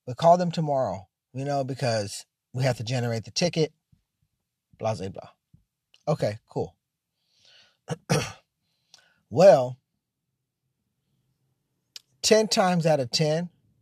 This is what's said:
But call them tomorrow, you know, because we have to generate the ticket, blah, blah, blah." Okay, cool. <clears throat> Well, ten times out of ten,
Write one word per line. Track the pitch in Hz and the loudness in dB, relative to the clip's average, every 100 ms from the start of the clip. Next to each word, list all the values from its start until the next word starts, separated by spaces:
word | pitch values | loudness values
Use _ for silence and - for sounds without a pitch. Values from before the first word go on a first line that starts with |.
| - | -14
But | 123 | 0
call | 170 180 | 4 4
them | 175 | 2
tomorrow, | 170 151 135 113 90 - _ _ | -4 -2 -2 -2 -6 -12 _ _
you | 127 | -10
know, | 143 139 | -6 -4
because | 131 131 127 113 101 - - _ _ | -4 -4 -2 -2 -4 -10 -18 _ _
we | 127 | -2
have | 131 120 | -2 -2
to | |
generate | 113 127 120 113 107 | -4 -4 -4 -6 -6
the | |
ticket, | - 175 165 151 _ _ _ _ _ _ _ _ _ _ - | -4 -2 0 -2 _ _ _ _ _ _ _ _ _ _ -8
blah, | 110 104 | -6 -6
blah, | 95 | -8
blah." | - - _ _ - _ _ _ _ - | -14 -20 _ _ -20 _ _ _ _ -6
Okay, | 156 117 107 _ | -2 -4 -6 _
cool. | - - - _ _ _ _ _ _ _ - _ _ - - - | -8 -8 -12 _ _ _ _ _ _ _ -20 _ _ -12 -12 -4
<clears throat> | - - - _ _ _ _ _ - _ _ _ | -4 -4 -12 _ _ _ _ _ -20 _ _ _
Well, | 117 190 147 127 127 _ _ _ _ _ _ _ _ _ _ _ _ _ _ _ _ _ _ _ _ _ - - _ | 6 8 8 4 -8 _ _ _ _ _ _ _ _ _ _ _ _ _ _ _ _ _ _ _ _ _ -20 -20 _
ten | - 220 220 | 2 2 2
times | 226 185 175 160 | 0 0 2 2
out | 147 | 0
of | 123 | 0
ten, | - 151 160 175 _ _ _ | -2 -2 -2 -6 _ _ _